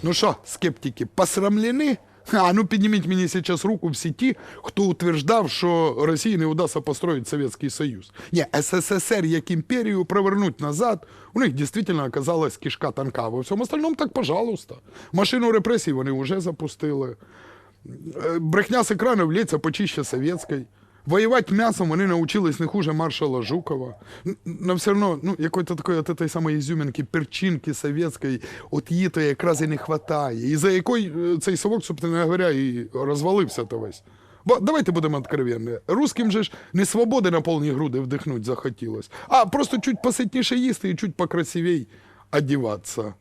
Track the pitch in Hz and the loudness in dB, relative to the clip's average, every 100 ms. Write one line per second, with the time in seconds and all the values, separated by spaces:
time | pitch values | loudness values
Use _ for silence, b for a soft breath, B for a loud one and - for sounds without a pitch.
0 | 160 170 214 139 - - 175 139 139 - | 0 2 2 0 -8 -4 -4 -2 -8 -6
1 | 117 - 180 - 196 208 226 254 302 254 | -6 0 0 2 2 2 2 2 0 0
2 | b b - 220 180 190 202 220 208 214 | b b 0 4 4 4 2 2 4 2
3 | 156 185 185 185 170 180 190 214 170 135 | 2 0 2 0 -2 -2 0 -2 -2 -4
4 | 170 - 262 - B B - - 196 180 | -6 0 0 0 B B -8 0 0 2
5 | 175 160 143 226 170 - 175 170 160 117 | 2 0 4 2 2 0 2 4 2 2
6 | 151 156 220 196 160 156 165 160 143 139 | 0 2 2 2 2 0 0 -2 -4 -2
7 | 175 151 117 147 139 - 139 - 151 107 | 0 -2 -2 -4 -4 -4 -8 -4 -4 -6
8 | - B B 170 151 143 147 180 - 196 | -14 B B 0 2 0 0 -2 0 -2
9 | - 220 165 165 - 170 - 247 220 196 | 0 0 2 0 0 -4 0 -2 0 -2
10 | 175 190 196 202 196 123 147 147 240 202 | 0 2 2 2 0 0 -4 0 0 0
11 | - B B - 254 131 143 214 196 170 | -6 B B 0 0 2 -2 -2 -2 -2
12 | 135 143 139 170 156 - 147 - 147 135 | -2 -2 0 2 0 -2 -8 -4 -4 -4
13 | 135 127 113 120 127 196 240 311 320 320 | -6 -4 -4 -4 -4 -4 -2 -2 -2 -2
14 | 294 - 185 165 233 208 - - B B | -2 -2 0 0 -2 -4 -10 -20 B B
15 | B 170 202 254 233 220 220 233 - 131 | B 0 2 2 4 4 4 2 2 -2
16 | 131 131 139 190 180 156 151 - 151 143 | 0 -2 -2 -2 -2 -4 -8 -4 -4 -2
17 | 131 110 B B B B B B - - | -4 -8 B B B B B B -20 -16
18 | 160 - 156 170 160 185 202 247 220 202 | -12 -6 -2 -2 2 2 4 2 2 2
19 | 226 226 170 170 226 151 165 147 202 - | 2 4 2 2 2 0 -2 -2 -2 -2
20 | 135 127 143 175 - 143 120 b b b | -4 -2 -2 -4 -4 -6 -6 b b b
21 | - 180 220 254 196 196 226 208 175 160 | 0 4 6 4 4 2 2 2 0 2
22 | 196 170 165 208 175 143 160 208 151 156 | 2 2 2 2 0 0 -2 0 0 0
23 | 160 135 151 127 107 160 165 139 127 113 | -2 0 0 0 -2 -4 -2 -6 -6 -12
24 | B B - 202 - 165 175 180 208 202 | B B -8 -8 -10 -6 -2 0 2 2
25 | 202 156 165 185 156 185 170 170 - 170 | 2 0 -2 -2 -2 -2 -2 -4 0 0
26 | 156 165 160 170 160 151 139 165 143 123 | 0 -2 -2 0 0 0 0 -2 -2 -2
27 | 139 170 143 - 190 160 - 143 147 147 | -4 -2 -4 -2 0 0 -2 -4 -2 -2
28 | 170 - 139 127 B B B 147 - 170 | -2 -2 -4 -4 B B B -6 -2 0
29 | 185 165 151 139 175 151 156 147 - 156 | 0 2 0 2 2 2 0 -2 -2 -4
30 | - 151 143 117 123 151 180 185 180 240 | -2 -2 -2 -2 -2 2 4 2 2 0
31 | 196 156 170 170 196 180 202 220 - 156 | 0 -2 0 0 0 0 0 -2 -2 -4
32 | 170 165 165 180 180 135 135 123 117 127 | -2 0 2 2 2 2 0 -2 -6 -4
33 | 139 147 160 202 170 - 117 117 107 - | -2 0 2 2 2 -2 -6 -6 -8 -12
34 | - b b b - 247 196 311 208 170 | -20 b b b 2 4 6 4 2 2
35 | 156 147 - 147 127 117 113 117 - 196 | 2 -2 -2 -2 0 -2 -4 -8 -2 0
36 | 294 - 226 202 208 B B 180 196 214 | 0 2 0 2 -2 B B 0 2 2
37 | 233 262 185 170 160 160 147 135 151 127 | 2 4 4 2 2 0 0 0 0 -2
38 | 131 139 - 127 107 127 135 113 113 110 | -2 -4 -4 -6 -4 -4 -4 -6 -8 -8
39 | - B B 262 214 - 285 254 226 233 | -10 B B 4 4 2 0 0 -2 0
40 | 247 - 233 254 233 247 254 220 190 170 | 0 0 -2 0 0 0 0 0 -2 -2
41 | 202 - 180 170 165 170 170 170 117 B | -4 -2 -2 -2 -2 -2 0 0 -2 B
42 | B B B 147 139 139 117 104 - - | B B B -2 0 0 0 -4 -6 -8
43 | 107 98 | -8 -10